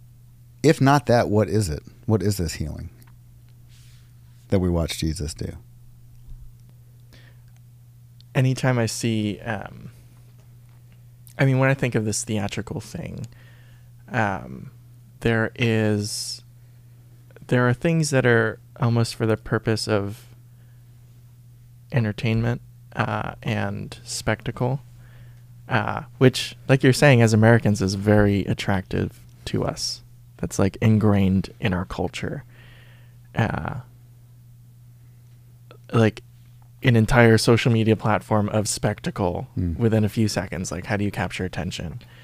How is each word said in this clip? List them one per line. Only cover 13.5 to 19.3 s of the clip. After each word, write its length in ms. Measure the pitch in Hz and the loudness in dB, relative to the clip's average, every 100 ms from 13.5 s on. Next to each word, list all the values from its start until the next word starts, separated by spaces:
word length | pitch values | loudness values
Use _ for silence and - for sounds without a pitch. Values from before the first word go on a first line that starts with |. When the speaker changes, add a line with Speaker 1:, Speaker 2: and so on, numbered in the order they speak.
| - - - - - - | -20 -20 -20 -20 -20 -8
Speaker 2:
um, 600 | 123 101 92 65 65 - - - - - - | -2 -2 -4 -10 -16 -18 -20 -20 -20 -20 -4
there 300 | 117 113 113 - | 0 0 -2 -2
is, 840 | 117 110 107 104 104 - - - - - - - - - - - - - - | 0 2 2 0 -4 -8 -10 -12 -18 -20 -20 -20 -20 -20 -20 -20 -20 -14 -2
there 200 | 123 123 | 2 2
are 60 | |
things 360 | 120 170 165 147 | 2 0 0 2
that 140 | 135 123 | 2 4
are 340 | 117 110 - - - | 4 2 -4 -14 -2
almost 360 | 120 117 113 - | 0 2 0 -2
for 100 | |
the 120 | 113 | -2